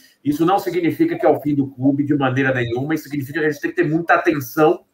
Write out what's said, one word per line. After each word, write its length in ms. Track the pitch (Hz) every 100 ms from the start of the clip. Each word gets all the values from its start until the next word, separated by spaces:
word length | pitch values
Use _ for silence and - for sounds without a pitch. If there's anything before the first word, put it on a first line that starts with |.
| _ _
Isso 220 | 139 147 165
não 120 | 202
significa 640 | 370 - 160 - 160 -
que 60 | 175
é 40 |
o 120 | -
fim 120 | 147
do 140 | 139 131
clube, 380 | - 135 139 139
de 100 | 143
maneira 380 | 131 127 135
nenhuma, 420 | 123 113 123 147 156
isso 80 |
significa 380 | 135 147 127 156
que 40 | 151
a 20 |
gente 120 | 147
tem 100 | 165
que 40 | 180
ter 120 | 151
muita 260 | 165 165
atenção 720 | 170 175 147 123 160 156 175 _